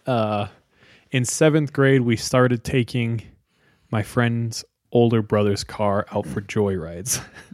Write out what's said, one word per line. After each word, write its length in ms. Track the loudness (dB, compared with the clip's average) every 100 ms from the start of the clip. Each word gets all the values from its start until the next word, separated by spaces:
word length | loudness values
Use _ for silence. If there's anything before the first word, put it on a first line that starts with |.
| -4
uh, 400 | -2 -2 -4 -6 -12 _ _ _ _ _
in 160 | -2 0
seventh 480 | 2 4 4 0
grade, 260 | 2 4 4
we 160 | 4 0
started 480 | 2 2 4 2
taking 580 | -2 -2 -2 -2 -2 -4 -8 _ _ _ _ _ _
my 120 | -4
friend's 640 | -2 0 0 0 -4 -8 -14 _ _
older 280 | 2 4 2
brother's 440 | 0 0 0 -2
car 420 | -6 -4 -2 -2 -4
out 160 | -6 -6
for 140 | -8
joyrides. 840 | -6 -2 0 -2 -6 -10 -8 -8 -8
<laughs> 60 | -20 -20